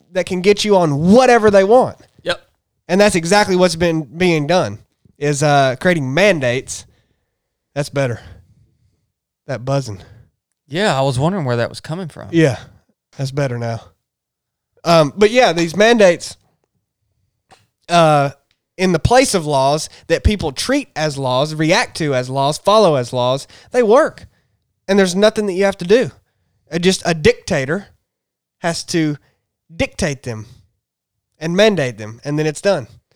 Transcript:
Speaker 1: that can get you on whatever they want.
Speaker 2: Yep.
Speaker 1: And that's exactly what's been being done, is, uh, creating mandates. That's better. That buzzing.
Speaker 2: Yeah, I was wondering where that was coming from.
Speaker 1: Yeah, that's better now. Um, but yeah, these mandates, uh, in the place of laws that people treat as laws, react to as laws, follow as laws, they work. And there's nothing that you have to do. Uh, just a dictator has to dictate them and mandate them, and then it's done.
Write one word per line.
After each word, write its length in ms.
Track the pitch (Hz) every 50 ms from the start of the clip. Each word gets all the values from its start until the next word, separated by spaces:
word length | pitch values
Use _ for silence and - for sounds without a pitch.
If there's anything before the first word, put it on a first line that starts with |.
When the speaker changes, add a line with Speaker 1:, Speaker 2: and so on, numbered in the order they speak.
| _ _
Speaker 1:
that 140 | 175 180 175
can 140 | - 190 180
get 220 | 175 208 208 202 -
you 120 | 214 202
on 340 | 185 175 156 139 139 160 180
whatever 380 | 208 254 262 247 240 233 208 214
they 120 | 196 196 190
want. 340 | 196 233 262 208 - - - _ _ _ _ _
Speaker 2:
Yep. 180 | 175 175 - _ _ _ _ _ _ _ _ _
Speaker 1:
And 140 | - 175 196
that's 140 | 208 208 196
exactly 400 | 175 165 165 202 208 208 190 185
what's 200 | 180 185 180 165
been 280 | 165 175 170 165 160 151
being 420 | 107 147 170 185 180 165 151 143
done, 320 | 139 175 185 135 104 101 - - _ _ _ _ _ _
is, 240 | _ 147 147 147 135 147
uh, 320 | 147 143 143 135 131 120 -
creating 320 | - 180 175 160 135 127 135
mandates. 720 | 165 202 208 180 151 127 120 120 131 - - - - - _ _ _ _ _ _ _ _ _ _ _ _ _ _ _ _ _ _
That's 160 | 143 147 -
better. 300 | - 143 135 120 113 - - - - - _ _ _ _ _ _ _ _ _ _ _ _ _ _ _ _ _ _ _ _ _
That 180 | 147 131 110 123
buzzing. 360 | 135 139 139 127 113 98 90 - - - - _ _ _ _ _ _ _ _ _
Speaker 2:
Yeah, 280 | _ 139 175 214 202 143
I 40 | 135
was 160 | 135 139 127
wondering 280 | 123 147 170 202 196 143
where 120 | 127 120
that 120 | 117 113 -
was 100 | - -
coming 260 | - - 156 185 185
from. 220 | 143 - - - -
Speaker 1:
Yeah, 280 | 165 165 160 135 107 - - - - _ _ _ _ _ _ _ _
that's 140 | - 135 139
better 260 | 131 147 143 131 120
now. 240 | 117 117 117 113 110 - - _ _ _ _ _ _ _ _ _ _ _ _ _ _ _ _ _ _ -
Um, 300 | 170 170 165 151 139 -
but 140 | 190 214 214
yeah, 200 | 233 254 247 185 165
these 220 | 175 170 165 151
mandates, 640 | 185 214 226 240 220 202 180 170 - - - - - _ _ _ _ _ _ _ _ _ _ _ _ _ _ _ _ _ _ _ _ _ _ _ _ _ _ _ _ _ -
uh, 400 | 175 175 165 156 151 143 139 139 - _ _ _ _ _ _ _ _
in 140 | - 185 185
the 80 | 175 156
place 340 | - - 240 262 277 - -
of 120 | 180 151
laws 420 | 151 147 135 135 139 151 156 - - - - _
that 160 | - 165 - -
people 280 | 214 208 185 170 151
treat 380 | 131 - - - 269 294 247 - _
as 220 | 147 156 156 135
laws, 360 | 139 135 127 127 127 151 156 156
react 420 | 151 160 156 185 233 - - -
to 160 | - 165 147 135
as 160 | 127 127 127
laws, 280 | 131 139 139 143 156 -
follow 360 | - 196 208 226 208 170 147
as 160 | 131 123 120
laws, 360 | 127 123 123 123 131 139 - - - - _ _
they 100 | - 247 240
work. 440 | 202 233 285 320 208 - - - - _ _ _ _ _ _ _ _ _ _ _
And 100 | - 196
there's 180 | 202 190 185 175
nothing 320 | 196 208 220 - 220 214
that 60 | 202 175
you 120 | 190 202
have 120 | 196 190
to 80 | - 175
do. 260 | 175 214 262 214 131 - _ _ _ _ _ _ _ _ _ _ _
Uh, 60 | 160 180
just 220 | 170 185 190 - -
a 80 | - 170
dictator 760 | 156 151 220 - - _ - 180 143 131 135 165 202 - - _ _ _ _ _ _ _ _ _ _ _ _ _ _
has 240 | - 170 165 - -
to 320 | - - 165 160 151 147 - _ _ _ _ _ _ _ _ _ _ 165
dictate 480 | 170 269 262 - - 202 151 139 - -
them 220 | 127 110 107 104 - - - _ _ _ _ _ _ _ _ _ _ _ _ _ _ _
and 180 | _ 156 165 170
mandate 420 | 196 214 220 202 160 135 127 107
them, 220 | 101 107 107 113 117 -
and 140 | 143 147 151
then 80 | 151
it's 140 | 156 147 -
done. 260 | - 202 190 147 107 - - _ _ _ _